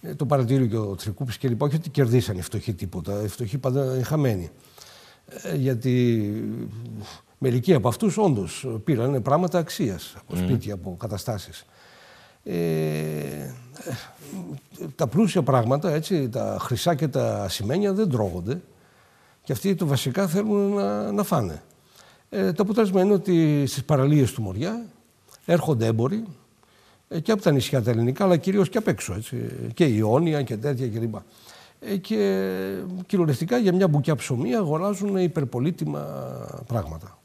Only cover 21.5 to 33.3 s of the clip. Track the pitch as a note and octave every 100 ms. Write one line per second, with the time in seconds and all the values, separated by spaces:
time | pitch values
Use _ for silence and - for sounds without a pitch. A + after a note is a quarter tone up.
21.5 | D#2 - _ _ - - _ _ G#3 F#3+
22.5 | F3 G3+ A3+ G#3+ F#3 F#3 G3+ - E3+ D#3+
23.5 | D3 C#3 - - D3+ C3+ D3+ B2+ - G#2+
24.5 | F#2+ D#3+ A3+ A#3 - _ _ _ - -
25.5 | E3+ - C3 A2+ A2+ B2 G#3 A3+ D3+ _
26.5 | _ _ _ _ _ _ E3+ D#3+ A3 G3
27.5 | C#3+ A2+ C3+ A2 A#2 A#2 C3+ G3 F3 F#3
28.5 | G3 F#3 - G#3+ B2+ - F#2+ A2+ A#2+ A#2
29.5 | B2 A#2 A#2 D#3+ G#2+ G#2+ B2 E3+ D3+ C3
30.5 | A2 C3 C3 B2+ A2 A#2 G#2+ - - -
31.5 | - - _ - G3+ - A3 G3+ F#3+ F#3+
32.5 | F#3 F#3+ F#3+ F#3 F#3 F3+ G3+ E3